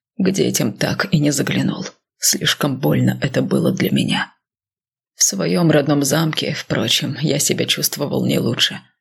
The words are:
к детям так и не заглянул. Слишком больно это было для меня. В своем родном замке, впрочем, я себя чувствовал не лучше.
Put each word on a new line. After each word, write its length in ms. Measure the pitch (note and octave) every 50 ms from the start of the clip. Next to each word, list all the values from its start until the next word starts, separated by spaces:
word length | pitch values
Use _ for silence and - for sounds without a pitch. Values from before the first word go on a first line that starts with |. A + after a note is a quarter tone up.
| _ _ _ -
к 120 | F#3+ -
детям 420 | G3 - - B2 - - C#3 A2
так 340 | - - - - - - - -
и 60 | - D3+
не 120 | D3 D3
заглянул. 560 | C#3 C#3 - - - C3 C3+ - - - - - - _ _ _ _ -
Слишком 600 | - - - - D#3 D#3 - - - D3 C3 C3
больно 400 | D3 D3 D3 B2+ B2+ B2+ B2 B2
это 180 | - C3 - C3
было 300 | C3 - - - E3+ C3
для 180 | - - - -
меня. 420 | C#3 C3+ - - - - - - _ _ _ _ _ _ _ _ _ _ _ _ _ _ _ _ _
В 80 | -
своем 480 | - - G3+ G3 D#3+ D#3+ F3+ F3+ F3 D#3
родном 320 | D3+ D3 C3+ D3+ D3 C#3+
замке, 520 | C#3+ C3+ C#3+ D#3+ E3 D#3 D3 - - - -
впрочем, 640 | - - - - A#2 A2 A2+ - - - B2+ C#3 -
я 180 | D3+ D3 C#3 D3+
себя 280 | - - - - B2
чувствовал 600 | B2+ - - C#3+ - - D3 C#3+ C#3+ C#3+ C3+ B2
не 120 | B2+ C#3 C#3
лучше. 420 | B2+ A#2+ B2 - - - - - - _ _ _